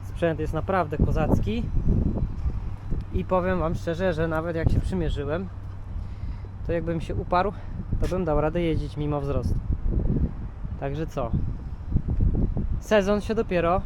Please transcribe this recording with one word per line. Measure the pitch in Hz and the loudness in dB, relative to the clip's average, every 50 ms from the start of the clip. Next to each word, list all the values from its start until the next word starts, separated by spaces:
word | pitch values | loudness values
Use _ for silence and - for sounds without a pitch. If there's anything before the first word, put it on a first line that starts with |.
| - | -10
Sprzęt | - - - 170 165 156 151 | -10 -4 -2 0 0 0 -2
jest | 156 147 | -4 -2
naprawdę | 156 156 - - 190 185 170 147 151 147 | -2 -4 -2 0 0 0 0 0 2 2
kozacki. | - 151 139 156 - - - - - 196 214 233 - - - - - - - - - - - - - - - - - - - - - - - - - - - - - - - | 4 4 4 2 4 4 4 2 2 0 0 -2 -2 0 0 2 4 4 2 4 2 0 0 0 -2 -2 -4 -4 -4 -2 -2 -2 -6 -6 -8 -8 -4 -4 -2 -2 -2 -2 -2
I | 180 180 | -2 0
powiem | - 185 185 175 185 185 170 | 2 0 2 2 2 0 0
Wam | 156 160 175 | 0 0 -2
szczerze, | - - 170 165 160 190 185 | -2 -2 -4 -2 0 0 0
że | 165 151 165 165 | 2 0 0 0
nawet | 160 160 160 175 165 | 0 -2 -2 -2 -2
jak | 165 160 - | 2 4 4
się | - - | 4 4
przymierzyłem, | - - 185 180 160 151 - 143 143 139 151 180 196 180 - - - - - - - - - - - - - - - - - - - - - - - | 4 2 0 0 0 0 0 -2 -2 -2 -2 -2 -2 -6 -8 -10 -10 -10 -10 -10 -10 -8 -8 -8 -6 -8 -8 -8 -6 -8 -6 -8 -10 -10 -10 -8 -4
to | - | -2
jakbym | 170 170 160 165 170 165 | -2 0 0 -2 -2 -4
się | - - 170 | -4 -2 -4
uparł, | - 185 - 180 175 190 202 - - - - - - - - - - | -4 0 2 2 2 2 2 -2 -6 -8 -8 -8 -8 -4 -2 0 0
to | - - | 2 0
bym | 170 185 180 | 0 0 0
dał | 160 147 147 | 2 2 2
radę | 147 156 156 175 | 2 2 0 0
jeździć | 175 165 156 147 147 143 - | 0 2 0 0 -2 -4 -4
mimo | 147 151 147 147 147 | -4 -2 -2 0 -2
wzrostu. | 139 139 143 - - - - - - - - - - - - - - - - - - - - - - - - - - - - - | 0 0 0 0 2 2 0 0 2 0 0 2 2 2 2 2 2 2 2 2 2 0 -2 -6 -8 -10 -8 -8 -8 -8 -6 -4
Także | 139 139 139 151 160 | -4 -4 -2 -2 -4
co? | 156 - 147 123 113 - - - - - - - - - - - - - - - - - - - - - - - - - - - - - - | -4 -2 -2 -2 0 0 0 0 0 -2 -4 -6 -8 -8 -8 -6 0 0 0 2 2 2 4 4 4 6 4 2 2 0 -2 0 0 -2 -2
Sezon | - - 208 214 190 196 208 208 | 2 4 4 4 6 4 2 2
się | 196 - 220 | 2 0 0
dopiero | 214 226 - 185 170 165 165 175 196 - | 0 0 2 2 2 4 4 2 2 0